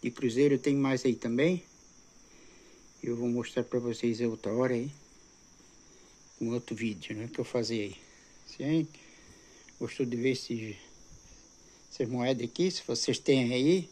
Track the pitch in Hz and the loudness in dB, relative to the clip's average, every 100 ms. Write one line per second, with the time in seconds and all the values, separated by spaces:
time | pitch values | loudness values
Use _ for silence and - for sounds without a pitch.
0 | 123 - 131 113 143 135 - 139 135 135 | -6 0 0 4 4 6 2 2 2 2
1 | 135 117 120 120 156 180 - - - - | 2 0 0 2 2 2 -4 -20 -20 -20
2 | - - - - - - - - - - | -20 -20 -20 -20 -20 -20 -20 -20 -20 -10
3 | - 117 120 120 117 - 120 123 120 117 | -4 -2 0 -2 -2 -4 0 -2 -2 0
4 | 120 113 120 110 - 110 127 120 135 143 | 0 0 -2 -2 -2 0 2 0 -2 -10
5 | - - - - - - - - - - | -20 -20 -20 -20 -20 -20 -20 -20 -20 -20
6 | - - - - 113 120 - 113 113 98 | -20 -20 -20 -8 -4 -4 -6 -6 -4 -6
7 | - 107 117 - 120 123 113 113 104 - | -8 -8 -8 -6 -4 -2 -2 -2 -4 -8
8 | - - - - - - 135 160 156 - | -20 -20 -20 -20 -20 -8 0 2 0 -6
9 | - - - - - - - - 117 - | -20 -20 -20 -20 -20 -20 -20 -10 -8 -2
10 | 127 120 131 127 - 117 110 101 - - | -2 0 0 0 -4 -6 -6 -12 -16 -20
11 | - - - - - - - - - - | -20 -20 -20 -20 -20 -20 -20 -20 -20 -4
12 | 120 123 123 131 120 - 180 180 - 120 | -2 0 0 0 -2 0 0 0 -4 -2
13 | - 117 - 139 120 127 139 185 170 | 0 -2 4 4 4 4 4 4 2